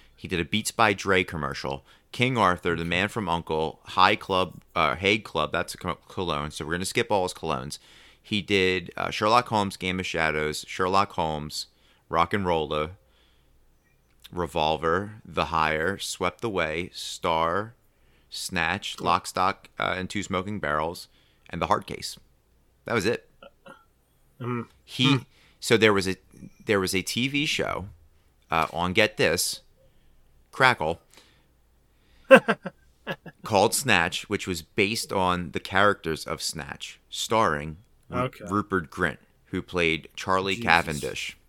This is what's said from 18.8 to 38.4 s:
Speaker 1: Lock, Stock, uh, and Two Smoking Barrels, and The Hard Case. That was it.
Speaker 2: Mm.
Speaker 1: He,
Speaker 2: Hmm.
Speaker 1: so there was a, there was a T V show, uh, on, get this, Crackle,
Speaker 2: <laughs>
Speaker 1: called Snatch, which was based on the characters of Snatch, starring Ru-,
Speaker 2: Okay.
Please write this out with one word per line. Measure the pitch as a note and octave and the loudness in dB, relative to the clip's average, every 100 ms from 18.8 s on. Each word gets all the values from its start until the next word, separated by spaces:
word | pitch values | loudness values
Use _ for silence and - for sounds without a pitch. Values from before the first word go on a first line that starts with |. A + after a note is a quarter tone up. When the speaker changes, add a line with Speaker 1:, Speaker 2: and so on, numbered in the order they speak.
| - - | -6 -4
Speaker 1:
Lock, | F2+ F2 - | 0 0 0
Stock, | - F#2 F#2+ - - | -2 -2 -2 -8 -6
uh, | G2+ F2+ | -4 -4
and | F#2 | -4
Two | G#2 | -6
Smoking | F#2 F#2+ F#2+ G#2 | -2 -2 -2 -4
Barrels, | D2 D2+ D#2+ F2+ - _ _ _ - | -2 -2 -2 -6 -16 _ _ _ -12
and | F2 | -4
The | E2 | 0
Hard | G#2+ - | 0 -2
Case. | - - - _ _ _ _ _ _ | -10 -12 -14 _ _ _ _ _ _
That | - | -4
was | A#2 G2 | -2 0
it. | - - _ - _ - - _ _ _ _ _ - | -2 -6 _ -20 _ -20 -20 _ _ _ _ _ -10
Speaker 2:
Mm. | A#2+ A#2+ A2+ _ | -6 -6 -6 _
Speaker 1:
He, | - - B2+ C3+ | -10 0 2 2
Speaker 2:
Hmm. | - _ _ _ | -2 _ _ _
Speaker 1:
so | - A#2 | 2 6
there | G#2+ | 6
was | G2 F#2 | 6 2
a, | F#2 _ - - - | -4 _ -20 -20 -8
there | - G2+ | 0 0
was | F#2 | 2
a | F#2+ | -2
T | F2+ - C3 | -2 -2 -2
V | C#3 | -2
show, | D3 - B1 - G2 - - _ _ _ - | -2 -2 -2 -4 -8 -16 -20 _ _ _ -4
uh, | D#2+ D2+ | -2 0
on, | D#2+ F2+ | -2 0
get | F#2 G#2+ - | 2 2 2
this, | G#2+ E2+ - - - _ _ _ _ _ _ _ _ | 2 2 -2 -6 -12 _ _ _ _ _ _ _ _
Crackle, | - C3 A#2 D#2 E2+ _ - - _ _ _ _ _ _ _ _ _ - | 4 4 6 0 -2 _ -20 -20 _ _ _ _ _ _ _ _ _ 8
Speaker 2:
<laughs> | C4 - G#3 - - _ _ - - - - | 8 8 -4 -6 -16 _ _ -12 -12 -12 -16
Speaker 1:
called | - G#2 G#2+ | 0 4 4
Snatch, | - C3+ G2 E2+ - - | 4 2 2 2 -2 -4
which | G2+ - | -4 -2
was | F2 | -6
based | - - G2+ A2 - | -4 0 0 -2 -2
on | G2+ F#2 F2+ F2 | 0 0 0 -4
the | F#2 | -8
characters | - F#2 G#2 G2 E2 D2+ - | -2 2 4 2 -2 -6 -6
of | D#2 | -6
Snatch, | - D#2+ C#2+ - - - _ | -6 -8 -10 -12 -14 -18 _
starring | - - A2+ G#2 D2 D#2 D#2+ - _ - | -8 0 2 2 2 -4 -10 -18 _ -8
Ru-, | B2 | -4
Speaker 2:
Okay. | B2+ - | -4 -6